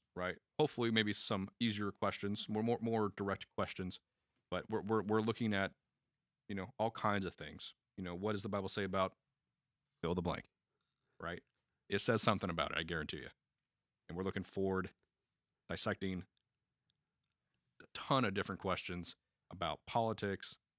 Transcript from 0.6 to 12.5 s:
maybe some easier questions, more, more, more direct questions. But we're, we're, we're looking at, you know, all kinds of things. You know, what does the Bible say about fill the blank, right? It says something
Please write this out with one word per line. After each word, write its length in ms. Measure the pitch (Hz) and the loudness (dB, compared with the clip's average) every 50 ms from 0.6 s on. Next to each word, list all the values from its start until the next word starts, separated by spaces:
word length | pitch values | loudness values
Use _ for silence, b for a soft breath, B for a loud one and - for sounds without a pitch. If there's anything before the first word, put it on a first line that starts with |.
| 151 143 - - 120 117 | 2 2 4 2 2 4
maybe 240 | 113 110 110 104 101 | 6 6 6 4 2
some 340 | - - - 113 98 95 95 - _ | -2 -2 0 0 0 0 -4 -2 _
easier 320 | 120 117 104 104 104 101 | 0 2 2 0 -2 -2
questions, 540 | - - - 101 - - - 101 104 107 - - | -2 0 0 0 0 0 -2 -2 -2 -2 -2 -2
more, 120 | 107 107 110 | 0 0 2
more, 160 | 117 117 113 113 | 2 2 2 2
more 300 | 117 113 110 107 101 98 | 2 2 4 2 2 0
direct 300 | - 101 98 98 - - - _ | 0 0 0 0 -2 -4 -6 _
questions. 420 | - 98 - - - 92 90 - - - _ _ _ _ _ _ _ _ _ | -2 -2 -2 -2 -4 -6 -6 -6 -10 -16 _ _ _ _ _ _ _ _ _
But 140 | - 90 65 - | -4 -4 -2 -2
we're, 140 | 110 107 85 | -2 -2 0
we're, 200 | 101 110 110 92 | 2 2 2 4
we're 180 | 101 107 110 | 4 2 4
looking 340 | 110 113 110 - 120 110 101 | 4 2 0 0 0 2 2
at, 180 | 98 98 - - _ _ _ _ _ _ _ _ _ _ _ _ _ _ - | 2 2 0 -2 _ _ _ _ _ _ _ _ _ _ _ _ _ _ -6
you 60 | 104 | -6
know, 180 | 95 92 - - - | -4 -6 -6 -2 0
all 120 | 107 113 | 0 0
kinds 340 | - - - 107 104 101 95 | 0 0 2 2 2 2 0
of 100 | 87 - | -2 -4
things. 380 | - 78 73 76 - - - - _ _ _ _ | -6 -10 -12 -12 -12 -14 -16 -16 _ _ _ _
You 80 | - 95 | -8 -6
know, 100 | 87 87 | -6 -4
what 180 | 87 95 107 107 | -2 -2 -2 -2
does 100 | 101 98 | -2 -2
the 60 | 110 | -2
Bible 200 | 98 101 95 95 | -2 -2 -2 -2
say 160 | - - 101 | -2 -2 -2
about 280 | 95 92 98 95 95 - _ _ _ _ _ _ _ _ _ _ _ _ _ _ _ _ _ - | 0 2 2 2 2 0 _ _ _ _ _ _ _ _ _ _ _ _ _ _ _ _ _ -2
fill 120 | 82 87 | 0 0
the 80 | 90 85 | 2 0
blank, 220 | 85 76 76 - - _ _ _ _ _ _ _ _ _ _ _ _ _ - | 0 -2 -2 -6 -12 _ _ _ _ _ _ _ _ _ _ _ _ _ -10
right? 200 | 85 85 87 - - _ _ _ _ _ _ _ _ - | -8 -6 -6 -8 -10 _ _ _ _ _ _ _ _ -4
It 120 | 98 98 | -2 0
says 200 | - - 117 110 | 2 2 2 4
something 300 | - - 107 92 - 92 | 4 4 2 2 0 -2